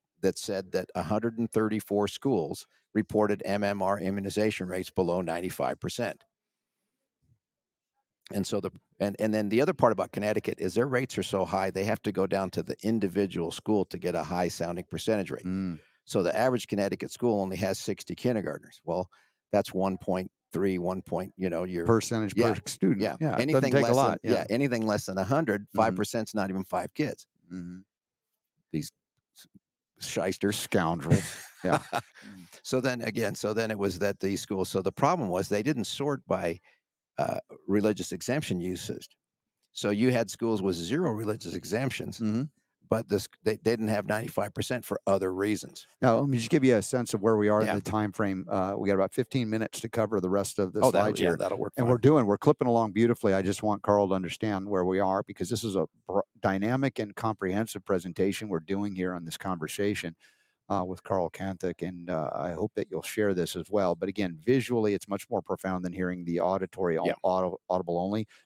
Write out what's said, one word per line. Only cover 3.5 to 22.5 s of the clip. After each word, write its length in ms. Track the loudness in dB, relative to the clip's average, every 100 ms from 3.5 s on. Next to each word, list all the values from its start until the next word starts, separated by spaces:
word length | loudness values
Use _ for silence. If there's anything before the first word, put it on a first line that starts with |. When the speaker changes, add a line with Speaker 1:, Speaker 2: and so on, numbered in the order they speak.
| 0
Speaker 1:
M 200 | 0 0
R 180 | 0 0
immunization 680 | 0 -2 -2 0 0 0 -4
rates 220 | -6 -4
below 300 | -2 0 0
ninety-five 580 | -2 -4 -4 -2 -4 -2
percent. 460 | -6 -4 -6 -6 _ _ _ _ _ _ _ _ _ _ _ _ _ _ _ _ _ _ _ _ -8
And 120 | -6
so 160 | -2 -2
the, 100 | -4 -10 _ -4
and, 160 | -4 0
and 120 | 0
then 160 | 0 2
the 120 | 4
other 120 | 2
part 200 | 4 4
about 180 | 4 -2
Connecticut 460 | -2 -2 0 -2 -4
is 160 | -2
their 140 | 0 2
rates 280 | 0 -2 -4
are 60 |
so 220 | -2 0
high, 260 | 0 0 0
they 140 | -2
have 180 | -2 -2
to 80 | -2
go 140 | 0 0
down 240 | 0 -2
to 100 | -4
the 120 | -6 -4
individual 720 | 0 0 0 0 0 -2 -4
school 320 | -6 0 2
to 140 | 0 -4
get 180 | -4 -2
a 60 |
high 240 | -2 -2 -2
sounding 360 | -2 -6 -6 -8
percentage 400 | -6 0 0 -2
rate. 140 | -6
Speaker 2:
Mm. 340 | -6 -4 -4 -8 _ _ -2
Speaker 1:
So 160 | 0
the 120 | 2 2
average 300 | 2 2 -2
Connecticut 460 | 0 0 -2 -8
school 280 | -2 2 2
only 160 | 0 -2
has 200 | -2 -2
sixty 360 | -4 -8 -8
kindergartners. 680 | -2 0 0 -2 -6 -12 -14
Well, 240 | -4 -2 -4 _ _ _ -2
that's 200 | 0 0
one 240 | 0 0 -2
point 320 | -2 -2 -4 _ _
three, 260 | -2 0 0
one 240 | -2 -4
point, 320 | -4 -6 -6 -4
you 140 | -2
know, 140 | -2
your 200 | -2 -2 4
Speaker 2:
Percentage 460 | 4 4 -2 -2 2
Speaker 1:
Yeah. 180 | 2